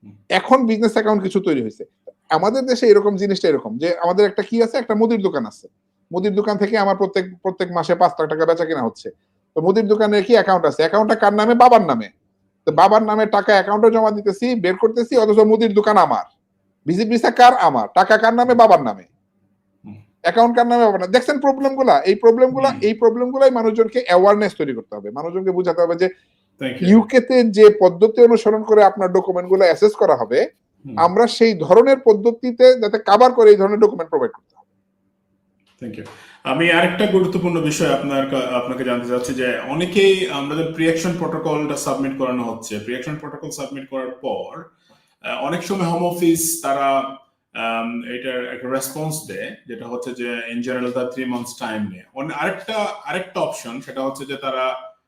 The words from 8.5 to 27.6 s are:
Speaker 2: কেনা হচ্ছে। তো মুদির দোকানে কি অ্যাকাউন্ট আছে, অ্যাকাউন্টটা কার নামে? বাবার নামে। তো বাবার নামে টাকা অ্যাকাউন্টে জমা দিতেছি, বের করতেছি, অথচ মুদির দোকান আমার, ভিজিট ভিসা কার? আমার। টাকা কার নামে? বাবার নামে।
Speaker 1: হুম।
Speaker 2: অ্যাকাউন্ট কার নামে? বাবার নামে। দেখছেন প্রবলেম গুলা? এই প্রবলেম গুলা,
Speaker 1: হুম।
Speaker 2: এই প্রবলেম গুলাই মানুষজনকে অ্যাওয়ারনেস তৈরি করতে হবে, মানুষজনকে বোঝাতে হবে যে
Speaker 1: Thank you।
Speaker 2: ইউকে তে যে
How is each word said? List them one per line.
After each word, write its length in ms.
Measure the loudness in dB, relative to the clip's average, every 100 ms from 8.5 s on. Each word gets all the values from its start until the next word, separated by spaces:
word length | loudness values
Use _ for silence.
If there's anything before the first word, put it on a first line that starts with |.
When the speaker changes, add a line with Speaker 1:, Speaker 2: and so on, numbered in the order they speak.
| 0
Speaker 2:
কেনা 180 | -2 -4
হচ্ছে। 280 | -6 -8 -18 _ _ _ _
তো 60 | -4
মুদির 280 | 0 0 0
দোকানে 340 | 0 2 0
কি 100 | 2
অ্যাকাউন্ট 340 | 2 4 0 0
আছে, 160 | 0
অ্যাকাউন্টটা 320 | 0 0 0
কার 200 | 2 2
নামে? 200 | 2 0
বাবার 280 | 4 6 6
নামে। 260 | 4 -4 -6 _ _ _ _ _ -2
তো 60 |
বাবার 300 | 2 4 4
নামে 240 | 2 0 0
টাকা 260 | 0 2
অ্যাকাউন্টে 380 | 2 2 2 2
জমা 200 | 2 0
দিতেছি, 440 | -2 -4 -4 -4
বের 220 | -2 -2 0
করতেছি, 400 | -2 -2 0 0
অথচ 220 | 2 4
মুদির 360 | 4 4 2
দোকান 220 | 0 2 2
আমার, 280 | 2 0 -6 _ _ _ _ _ -6
ভিজিট 220 | -4 0
ভিসা 220 | 0 0
কার? 260 | 6 6 6
আমার। 320 | 0 0 -2
টাকা 240 | 0 2 2
কার 160 | 2
নামে? 200 | 0 0
বাবার 280 | 4 6 6
নামে। 200 | 2 -8 -16 _ _ _ _ _ _ _
Speaker 1:
হুম। 180 | -20 -20 _ _
Speaker 2:
অ্যাকাউন্ট 340 | -2 2 2 2
কার 100 | 2
নামে? 180 | 2
বাবার 160 | 2 0
নামে। 120 | 0
দেখছেন 280 | 0 0 -2
প্রবলেম 340 | 0 0 -2
গুলা? 260 | 0 2 2
এই 140 | 2
প্রবলেম 360 | 4 4 4 2
গুলা, 200 | 2 -2
Speaker 1:
হুম। 100 | 0
Speaker 2:
এই 120 | -2
প্রবলেম 360 | 2 0 0 -4
গুলাই 200 | 2 2
মানুষজনকে 520 | 2 -2 0 0 0 2
অ্যাওয়ারনেস 480 | 4 4 4 0
তৈরি 200 | -4 -6
করতে 220 | -6 -12 -14
হবে, 140 | -12
মানুষজনকে 400 | -10 -8 -6 -4
বোঝাতে 320 | -4 -2 0
হবে 120 | 0
যে 140 | 0 -2 -4 _ _ _ _
Speaker 1:
Thank 160 | -10 -4
you। 120 | 4
Speaker 2:
ইউকে 320 | 4 6 0
তে 240 | 4 2
যে 260 | 2 8